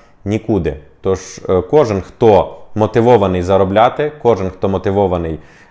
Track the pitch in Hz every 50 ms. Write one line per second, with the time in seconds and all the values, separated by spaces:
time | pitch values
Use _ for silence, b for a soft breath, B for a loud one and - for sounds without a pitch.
0 | B B B B - 101 104 107 - - 113 95 80 76 71 71 - - _ _
1 | - 98 95 92 - - - - - - 95 92 - - - 151 147 113 104 95
2 | 87 - - - 120 113 104 90 76 - - - - - - 107 107 101 - 120
3 | 113 120 123 110 98 95 92 90 87 90 98 95 98 92 98 107 110 127 131 -
4 | 151 151 151 - - 120 113 95 95 92 - - - 98 98 92 - 104 98 101
5 | 101 92 87 87 85 80 80 78 B B B B B B